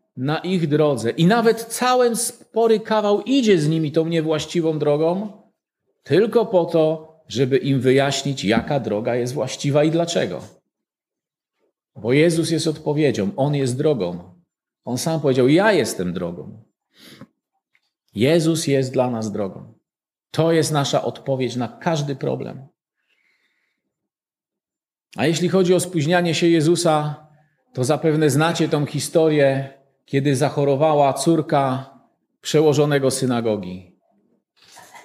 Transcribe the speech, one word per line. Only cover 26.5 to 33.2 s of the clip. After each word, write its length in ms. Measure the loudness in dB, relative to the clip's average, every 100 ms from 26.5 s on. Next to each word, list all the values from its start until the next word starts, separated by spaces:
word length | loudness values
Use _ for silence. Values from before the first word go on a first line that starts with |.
| 4 2 2 2 2 -2 -8 -16 _ _ _ _
to 120 | -6
zapewne 460 | -2 0 0 2 2
znacie 380 | 2 0 0 0
tą 180 | 0 -2
historię, 920 | -6 -2 2 2 4 2 2 -4 -14 _ _
kiedy 320 | -4 -2 0 0
zachorowała 760 | 0 0 0 2 2 4 2
córka 840 | 2 0 0 2 0 0 -4 -8 -20 _ _ _ _
przełożonego 680 | -2 2 4 4 2 2 0
synagogi. 880 | 0